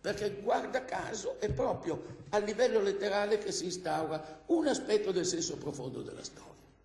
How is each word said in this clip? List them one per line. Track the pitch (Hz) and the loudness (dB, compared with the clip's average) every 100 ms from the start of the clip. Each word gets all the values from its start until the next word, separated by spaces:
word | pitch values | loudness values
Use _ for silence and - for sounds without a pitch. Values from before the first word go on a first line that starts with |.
perché | 190 202 208 - | -4 -2 -2 -2
guarda | 208 254 - 254 | 2 2 2 -2
caso | - 190 - 214 - - | -2 -4 -4 -4 -6 -2
è | 208 | -2
proprio | - - 180 170 147 - - - | 2 2 0 -2 -4 -6 -14 0
a | 208 | 0
livello | 208 220 247 220 | 2 4 4 6
letterale | 196 196 202 202 208 214 | 2 2 2 2 2 2
che | 196 | 2
si | - | -2
instaura | 175 - 160 156 156 156 - - - | -4 -4 -2 0 0 -4 -6 -14 2
un | 330 302 | 4 4
aspetto | 240 - 214 190 | 2 2 2 4
del | 180 | 2
senso | 160 160 - 143 | 2 0 -4 -4
profondo | 135 143 127 127 | -6 -6 -6 -6
della | - - | -10 -10
storia. | - - - - - _ | -14 -14 -20 -20 -20 _